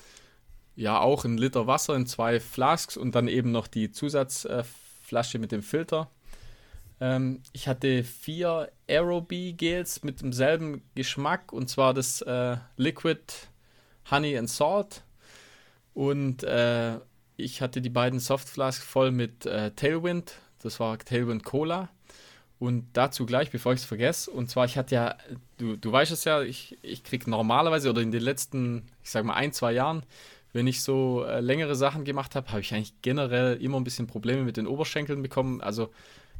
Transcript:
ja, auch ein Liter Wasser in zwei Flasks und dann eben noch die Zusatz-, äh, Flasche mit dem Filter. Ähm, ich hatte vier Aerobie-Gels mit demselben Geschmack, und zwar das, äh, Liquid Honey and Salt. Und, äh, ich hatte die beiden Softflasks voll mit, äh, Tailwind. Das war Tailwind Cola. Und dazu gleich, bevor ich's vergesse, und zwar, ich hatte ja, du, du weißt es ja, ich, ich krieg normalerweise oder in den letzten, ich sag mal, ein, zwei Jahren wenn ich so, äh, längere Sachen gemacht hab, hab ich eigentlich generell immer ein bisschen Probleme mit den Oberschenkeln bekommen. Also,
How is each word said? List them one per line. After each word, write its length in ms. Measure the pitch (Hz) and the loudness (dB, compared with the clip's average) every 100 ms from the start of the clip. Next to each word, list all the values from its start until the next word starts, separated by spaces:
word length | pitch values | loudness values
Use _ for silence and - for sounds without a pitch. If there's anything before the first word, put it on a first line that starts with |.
| - - - _ - - _ - | -20 -20 -20 _ -20 -20 _ -4
ja, 240 | 107 110 | 0 4
auch 260 | 117 143 120 | 4 4 2
ein 120 | 113 | 0
Liter 300 | 131 131 113 | 2 2 2
Wasser 280 | 143 - 135 | 2 2 0
in 100 | 123 | 0
zwei 340 | - 117 117 | 0 2 2
Flasks 580 | - - 135 165 - - | 0 0 2 2 -2 -6
und 180 | 127 120 | 0 2
dann 120 | 120 | 2
eben 240 | 123 123 | 2 2
noch 160 | 120 - | 0 -2
die 240 | 113 104 | -2 -4
Zusatz-, 540 | - 147 143 131 - - | -2 -2 0 -2 -4 -4
äh, 180 | 123 117 - - - | -4 -4 -10 -20 -20
Flasche 360 | - 120 117 113 | -4 -2 0 -2
mit 120 | 110 | -4
dem 100 | 107 | -4
Filter. 460 | 101 156 165 160 156 _ - - - - - - - - | -2 -2 0 -2 -2 _ -20 -18 -18 -20 -20 -20 -18 -4
Ähm, 420 | 127 131 131 131 - | 0 2 0 -2 -10
ich 140 | - 139 | -8 -4
hatte 360 | 127 135 127 | 0 2 2
vier 680 | 123 - - 160 175 165 147 - - | 0 -6 -8 -2 0 0 -2 -8 0
Aerobie-Gels 1160 | 147 175 175 170 180 180 170 165 180 170 - | 2 4 0 -2 -6 -6 -2 0 0 -2 -6
mit 180 | 147 131 | -8 -6
demselben 600 | 135 123 135 160 156 139 - - | -4 2 4 4 0 -8 -10 -6
Geschmack, 580 | 135 - 147 185 - | -4 -2 0 -2 -4
und 160 | 131 127 | -6 -2
zwar 240 | - 131 | 4 4
das, 280 | 131 123 - | 4 0 -4
äh, 360 | - 123 123 123 - - | -2 -2 0 -4 -6 -2
Liquid 440 | 143 - 165 160 - - - - _ _ _ _ - | -2 0 0 -2 -6 -18 -18 -20 _ _ _ _ 0
Honey 280 | 143 151 131 | 2 2 0
and 120 | 117 | -2
Salt. 540 | - 147 202 202 - - - - - - - _ _ _ | 0 2 2 -2 -8 -20 -20 -20 -20 -20 -20 _ _ _
Und, 500 | - 139 143 139 131 | -2 0 2 0 -2
äh, 560 | - 120 120 120 117 117 - _ _ - | 0 2 4 2 0 -4 -10 _ _ -10
ich 240 | 127 - | -8 -4
hatte 200 | 127 127 | -4 -4
die 80 | 127 | -2
beiden 300 | 120 123 127 | 2 2 2
Softflasks 640 | 123 135 - - 131 127 | 0 -2 -2 -2 -2 -2
voll 280 | - 135 131 | -2 4 4
mit, 340 | 127 117 - - | 4 -2 -4 -4
äh, 260 | 104 107 | -2 -2
Tailwind. 640 | - 143 165 175 175 170 - - _ | 0 0 2 0 -2 -4 -14 -20 _
Das 180 | 113 - | -8 -4
war 180 | 113 110 | -2 -4
Tailwind 460 | - 123 120 110 | -2 0 0 -2
Cola. 460 | - 135 160 175 185 _ - - - - _ - | -2 -2 0 -2 -4 _ -20 -20 -20 -20 _ -6
Und 300 | 123 120 120 | -2 -2 0
dazu 320 | 120 139 - 117 | 2 2 2 0
gleich, 260 | 127 151 | 2 2
bevor 220 | 117 123 | 0 2
ich's 100 | 127 - | 0 0
vergesse, 460 | 110 127 170 - | 0 2 2 -4
und 180 | 131 120 | -6 -2
zwar, 140 | 127 123 | 0 2
ich 120 | 165 | 0
hatte 180 | - 123 | 0 2
ja, 200 | 117 - - 127 - - | 2 -2 -10 -16 -14 -6
du, 180 | 113 107 | -6 -4
du 160 | 113 | 2
weißt 200 | 127 156 | 4 4
es 100 | 165 | 2
ja, 180 | 160 151 | 2 2
ich, 360 | 135 131 - - | 0 -6 -14 -16
ich 220 | - - | -12 -12
krieg 240 | - 127 - | -6 -6 0
normalerweise 600 | 113 110 127 165 160 135 | 2 4 6 6 4 2
oder 120 | 117 | 2
in 100 | 113 | 2
den 100 | 117 | 0
letzten, 640 | 120 135 - 135 123 117 - - | 0 -2 -4 -2 -2 -2 -8 -16
ich 80 | - | -6
sag 140 | 113 110 | -2 0
mal, 80 | |
ein, 180 | 104 143 | 0 0
zwei 220 | - 120 | 0 2
Jahren 300 | 120 143 160 - - - - _ 120 | 2 2 -2 -8 -16 -20 -20 _ 0
wenn 120 | 131 | 0
ich 140 | 127 | 0
so, 420 | - 135 131 123 135 | 0 2 2 0 0
äh, 140 | 120 | 0
längere 340 | 120 147 151 131 | 0 0 0 2
Sachen 300 | 139 151 139 | 2 0 -4
gemacht 280 | 139 135 | -4 -4
hab, 180 | 139 - | -6 -4
hab 80 | 104 | -4
ich 120 | - | -2
eigentlich 200 | 107 104 - | -4 -6 -4
generell 600 | 127 147 131 123 127 123 | -2 0 2 2 2 2
immer 160 | 131 135 | 0 -2
ein 60 | |
bisschen 240 | 123 123 117 | -2 -4 -6
Probleme 360 | 107 113 135 | -4 0 0
mit 120 | 127 110 | 0 -2
den 100 | 107 | -2
Oberschenkeln 540 | 139 151 156 147 143 | -2 -2 -2 -4 -4
bekommen. 380 | 135 - 131 123 | -2 -2 0 -2
Also, 300 | - 110 110 - - - - - | -4 -2 -4 -8 -20 -20 -20 -18